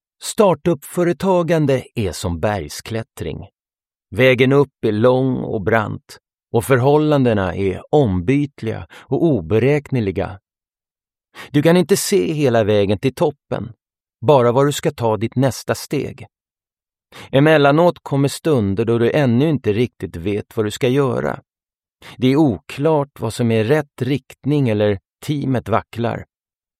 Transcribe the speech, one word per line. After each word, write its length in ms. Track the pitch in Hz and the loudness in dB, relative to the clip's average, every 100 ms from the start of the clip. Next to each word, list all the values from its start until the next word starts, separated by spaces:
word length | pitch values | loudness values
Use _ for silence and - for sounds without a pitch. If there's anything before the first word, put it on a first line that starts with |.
| _ _ | _ _
Startup-företagande 1600 | - - 202 156 175 165 - 180 175 175 190 180 165 165 143 131 - | -6 0 2 2 -2 -4 -6 -4 -2 -2 0 0 0 0 2 0 -4
är 180 | - 98 | -6 -6
som 280 | 78 92 85 | -4 -6 -4
bergsklättring. 1080 | 107 101 73 - - 113 113 - 80 - - _ _ _ _ _ _ | -4 -4 -8 -14 -10 -10 -10 -10 -10 -10 -16 _ _ _ _ _ _
Vägen 420 | 98 131 127 131 | 2 4 4 4
upp 320 | 139 139 _ 117 | 4 2 _ -2
är 60 | |
lång 440 | 104 123 131 131 127 | 2 2 2 0 -2
och 260 | - 107 | -6 -6
brant 560 | 98 113 104 104 - - _ _ _ | -2 -2 -2 -8 -16 -20 _ _ _
och 120 | 117 | -4
förhållandena 920 | - 131 131 147 151 143 123 104 92 | 0 2 4 2 2 2 2 2 -2
är 280 | 90 98 87 - | -2 -4 -4 0
ombytliga 960 | 151 123 92 87 139 147 - 110 104 92 | 0 2 0 0 0 -2 -8 -10 -10 -12
och 320 | - - 135 | -20 -8 -2
oberäkneliga. 1160 | 170 123 80 110 127 147 143 127 98 92 87 95 _ _ _ _ _ _ _ _ _ - - | 0 0 0 0 2 0 -2 -2 -2 -4 -6 -10 _ _ _ _ _ _ _ _ _ -20 -4
Du 120 | 147 | 2
kan 140 | 160 180 | 4 4
inte 200 | 180 - | 2 0
se 360 | - 190 170 | 0 0 0
hela 320 | 151 139 117 | 0 2 2
vägen 340 | 104 104 101 104 | 2 2 0 0
till 160 | 131 | -2
toppen, 580 | - 160 - _ - 120 - _ _ _ _ 113 | -2 -4 -4 _ -8 -8 -16 _ _ _ _ 2
bara 260 | 139 120 | 4 4
var 140 | 120 143 | 2 0
du 60 | |
ska 180 | 143 165 | -2 -6
ta 260 | - 117 107 | -2 -2 -2
ditt 200 | 113 123 | -2 0
nästa 380 | 131 - - | -2 -2 -6
steg. 520 | 113 - 139 - - - _ _ _ _ _ _ _ _ - - | -6 -6 -6 -6 -12 -20 _ _ _ _ _ _ _ _ -20 -2
Emellanåt 680 | 135 156 156 139 147 175 165 | 2 4 6 4 4 2 0
kommer 260 | - 139 139 | -4 -2 -2
stunder 560 | - 165 139 98 98 | -2 -2 0 0 -2
då 140 | 113 117 | 0 0
du 120 | 117 | 0
ännu 380 | 151 135 117 160 | 2 2 2 2
inte 240 | 147 104 | 0 0
riktigt 440 | 104 123 - 87 87 | 0 -2 -4 -12 -6
vet 400 | 85 104 - - | -4 -4 -4 -4
vad 100 | 107 | -4
du 40 | |
ska 180 | - 123 | -2 0
göra. 520 | 139 135 117 69 - - _ _ _ _ _ - - | 0 0 -2 -4 -8 -14 _ _ _ _ _ -20 -2
Det 120 | 123 | 2
är 80 | 139 | 4
oklart 840 | 151 92 - - 151 156 143 - | 2 0 -8 -4 0 0 -2 -6
vad 140 | 113 | -8
som 160 | - 117 | -2 0
är 140 | 113 | 0
rätt 380 | 107 151 147 - | 0 0 -2 -8
riktning 640 | 123 135 - - 131 147 127 | -4 -4 -8 -8 -2 0 0
eller 300 | 104 104 98 _ _ | 2 0 0 _ _
teamet 440 | - 147 135 123 - | -6 -4 -2 -4 -2
vacklar. 580 | 104 - 113 117 107 - _ _ _ _ | -4 -4 -6 -6 -6 -12 _ _ _ _